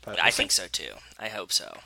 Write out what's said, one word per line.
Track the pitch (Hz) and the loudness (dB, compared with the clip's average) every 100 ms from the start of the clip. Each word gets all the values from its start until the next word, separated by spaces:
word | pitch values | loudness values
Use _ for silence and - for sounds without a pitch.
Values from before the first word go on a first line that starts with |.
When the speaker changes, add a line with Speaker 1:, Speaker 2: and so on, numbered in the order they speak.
Speaker 1:
But | - 76 | -6 2
Speaker 2:
I | |
Speaker 1:
we'll | 101 | 4
Speaker 2:
think | - 285 | 4 4
Speaker 1:
see. | - | 2
Speaker 2:
so, | 90 | 2
too. | - 64 50 - - | -4 -6 -12 -16 -10
I | 110 | -8
hope | 107 90 | -6 -2
so. | - - - | -2 -2 -10